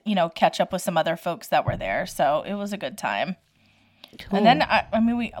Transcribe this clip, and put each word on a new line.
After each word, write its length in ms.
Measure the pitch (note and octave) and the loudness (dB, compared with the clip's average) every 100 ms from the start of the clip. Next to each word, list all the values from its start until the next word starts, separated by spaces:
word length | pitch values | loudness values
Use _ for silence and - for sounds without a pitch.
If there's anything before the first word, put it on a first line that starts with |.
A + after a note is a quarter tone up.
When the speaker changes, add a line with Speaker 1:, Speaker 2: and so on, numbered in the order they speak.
Speaker 1:
you 100 | G#3+ | -2
know, 140 | G3 E3+ | 0 0
catch 300 | - F#3 - | 2 2 2
up 120 | A3+ | -2
with 80 | F3+ | -2
some 140 | - E3+ | -2 0
other 200 | D#3 E3+ | 0 -2
folks 320 | F3+ D#3 - | -4 -6 0
that 180 | D#3 - | 0 2
were 100 | F#2 | -2
there. 300 | F#2+ A2 F#3 | -2 -4 -4
So 360 | - D3 D3+ - | 0 2 2 -2
it 80 | |
was 180 | G3+ G3+ | -8 -6
a 40 | G3+ | -6
good 180 | C#3 G3+ | -8 -6
time. 400 | - G3 C#3 F#3 _ _ _ _ _ _ - - | -4 -2 -4 -6 _ _ _ _ _ _ -20 -20
Speaker 2:
Cool. 200 | - G3 | -4 2
Speaker 1:
And 80 | G#3+ | 4
then, 160 | C#4 | 4
I, 220 | - G#3+ - | 4 2 2
I 80 | A3 | 2
mean, 180 | A#3 A#3+ | 2 0
we, 140 | A#3 - | -4 -2